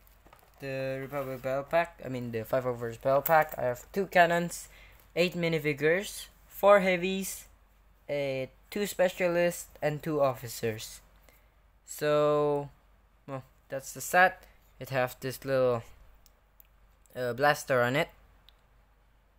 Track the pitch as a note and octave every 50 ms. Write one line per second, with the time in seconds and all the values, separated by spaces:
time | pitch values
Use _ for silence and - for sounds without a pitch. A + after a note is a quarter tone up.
0 | - - - - _ - - - - - _ - C#3 C3+ C3+ C3+ C3+ C3+ C3 C3+
1 | C3+ C3 C#3+ C#3+ C3+ C3 C3 B2 B2 C3 C3 C#3 C#3 - - E3 E3+ - - -
2 | - C3 C3 B2 B2 A#2+ A#2 A2+ A2 - C#3 C3 B2+ B2+ A#2+ A#2 A#2+ A#2 A2+ A2+
3 | - C3+ C3+ C#3+ C#3 - E3 D#3 D3+ - - - - B2 B2 - - - - G3
4 | F#3+ F3 - F#3 E3+ E3+ E3+ E3+ F3 E3+ - - - - - - - - - -
5 | - - _ - F3 - F3 F3 E3+ E3 E3 D#3+ C#3+ D3+ C#3+ C3 C#3+ D#3 E3+ F#3+
6 | G#3 - - - - - - - - - - - - G3 G3+ G3+ F#3 F#3+ F#3 F3
7 | F3 F#3+ F#3+ F#3+ F#3+ - - - - - - _ _ _ _ _ _ _ _ _
8 | _ - C#3+ D3 C#3 C#3 C3+ C3 C3 B2+ - _ _ _ - G3+ G#3 F#3+ - -
9 | F3+ F#3 - - F#3 F3 E3+ F3 F3 F3 E3+ - - - - - - D3+ D3 C#3+
10 | - E3 D3+ D3 C#3 C3+ B2 B2 B2 A#2 - - - A2+ G#2+ A2 - - - -
11 | - - _ _ _ - _ _ _ _ _ _ _ _ _ _ _ - - -
12 | D3+ D3+ D3 D3 D3 D3 D3 D3 D3 D3 D3 C#3+ C#3+ C#3 - _ _ _ _ _
13 | _ _ _ _ _ - C#3 C3 B2 - _ _ _ _ C#3 C3+ - - - C3+
14 | - - - F3+ F#3 F3+ F3+ - - - - - _ _ _ - C3+ - C3+ C3
15 | B2+ B2 - - - C3 A#2+ - - C3+ C3+ C3 B2+ B2+ A#2+ A#2 A2 - - -
16 | - - - - _ - _ _ _ _ _ _ _ _ _ _ - _ _ _
17 | _ _ - B2+ B2+ B2 A#2+ A#2+ C#3+ D3 D3+ - - - C3+ B2 A#2+ B2 C3 D3
18 | E3+ - - - - - _ _ _ - _ _ _ _ _ _ _ _ _ _
19 | _ _ _ _ _ _ _